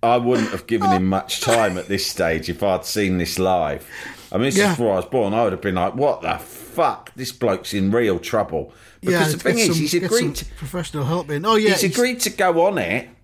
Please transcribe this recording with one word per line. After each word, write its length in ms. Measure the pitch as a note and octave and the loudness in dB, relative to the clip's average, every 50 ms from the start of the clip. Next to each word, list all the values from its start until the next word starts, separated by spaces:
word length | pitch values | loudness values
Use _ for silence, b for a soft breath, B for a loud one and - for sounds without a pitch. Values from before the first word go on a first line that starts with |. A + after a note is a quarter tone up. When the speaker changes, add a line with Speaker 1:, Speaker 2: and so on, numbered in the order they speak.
| - | 4
Speaker 1:
I 140 | A#2 A#2+ | 4 4
wouldn't 340 | B2 A#2+ A#2 B2+ A#2+ A2 G#2+ | 4 4 2 2 2 2 -2
have 160 | - F#2 - | -4 -8 -4
given 240 | - A2+ A2+ G2+ G2 | -2 -2 0 2 2
him 160 | F#2+ F#2 F#2 | 2 4 4
much 340 | F#2+ F#2+ F#2+ - - - - | 2 2 0 0 -2 -6 -4
time 380 | - - A2+ A#2 A2 G2+ F2+ F#2 | 0 2 2 4 4 2 0 -2
at 80 | E2 | -4
this 180 | - G2 F#2+ - - | -4 -4 -4 -2 -4
stage 400 | - - F#2 E2 E2 D#2+ D#2+ - | -2 0 0 0 0 -2 -2 -6
if 100 | E2+ - - | -6 -2 0
I'd 200 | G2+ F#2 F2 - | 0 0 0 -2
seen 340 | - - G#2+ G#2 F#2+ F#2 F2+ | -4 -2 -2 0 0 2 0
this 200 | E2+ E2 - - | 0 -2 -2 0
live. 500 | F#2 F#2 F#2 F2+ D#2+ D2+ C#2+ C2+ - B B B B B B B B B - | 0 2 2 2 2 0 -2 -6 -8 B B B B B B B B B -2
I 40 | |
mean, 100 | F#2+ A#2 | 0 0
this 100 | C#3 C#3 | 2 2
Speaker 2:
Yeah. 160 | F#3+ G#3 G#3 F3 | 2 2 2 2
Speaker 1:
is 40 | C3 | 2
before 160 | A#2+ A2 G2 | 2 2 2
I 20 | |
was 80 | F#2 F2 | 0 -2
born. 280 | - - C3 A2 G2 G2+ | 0 0 0 0 2 2
I 100 | A2+ A#2+ | 2 2
would 80 | G#2+ F#2 | 2 0
have 80 | - | -2
been 160 | - G2+ F#2 | -2 -2 0
like, 180 | F#2 F2+ F#2+ - | 0 0 -2 0
"What 280 | B2+ C#3 D3 A#2 - - | 0 0 0 0 0 -2
the 160 | E2 D#2+ - | -4 -4 -4
fuck? 760 | - - - - - - - - E3+ C#3 - - - - - | -6 -14 -18 -18 -18 -14 -2 0 0 0 0 -2 -10 -20 -14
This 160 | - C3 B2 | -12 -10 -10
bloke's 420 | - - - A#2 F#2+ F#2 - - - | -6 -2 0 0 0 0 -2 -4 -2
in 200 | G2+ F#2+ G2 G2+ | 0 0 2 2
real 260 | A#2+ A#2+ G#2+ F#2 E2+ | 2 4 2 2 0
trouble." 540 | - - - A2+ G2+ - D#2+ D#2+ C#2 B B B B B B B | -2 -2 -2 -2 -2 0 -2 -6 -6 B B B B B B B
Because 280 | B F3+ F#3 E3+ D#3+ D#3 | B 0 2 2 2 2
Speaker 2:
Yeah, 40 | D3+ | 0
Speaker 1:
the 60 | - - | -2 0
thing 140 | - - | 0 2
Speaker 2:
get 60 | A#3 A3+ | 2 2
Speaker 1:
is, 40 | F#3 | 2
Speaker 2:
some, 120 | F3 E3 | 2 0
Speaker 1:
he's 120 | D#3 D3 - | 0 0 0
Speaker 2:
get 100 | F3 F3+ | 0 0
Speaker 1:
agreed 160 | F3 A3 A#3 - | 2 0 0 0
Speaker 2:
some 100 | D3 C#3+ | 0 -4
Speaker 1:
to 100 | - - - - | -6 -10 -12 -12
Speaker 2:
professional 500 | - - C3 - F3+ E3+ - - D3+ C#3 | -12 -12 -8 -8 -8 -8 -6 -6 -4 -2
help 240 | C#3+ D#3+ F3 E3 C#3 | 0 -2 -2 -2 -4
in. 140 | D3+ D3 E3 | -6 -4 0
Oh, 120 | G#3+ A3+ | 2 4
yeah, 140 | G#3+ G#3+ G3+ | 4 4 4
Speaker 1:
he's 100 | F#3+ F#3 | 4 4
Speaker 2:
he's 100 | F#3+ F#3+ - - | 2 0 2 2
Speaker 1:
agreed 220 | A#3+ B3+ B3 B3 | 2 0 0 -2
to 100 | - A3 | -4 -4
go 360 | G3+ - G3+ F#3 F3 E3 E3+ | -2 0 2 2 4 4 4
on 120 | G3 G3+ D#3+ | 4 2 0
it 300 | G2+ E2+ F#2+ B2 - - - _ | -2 0 -2 -4 -4 -8 -18 _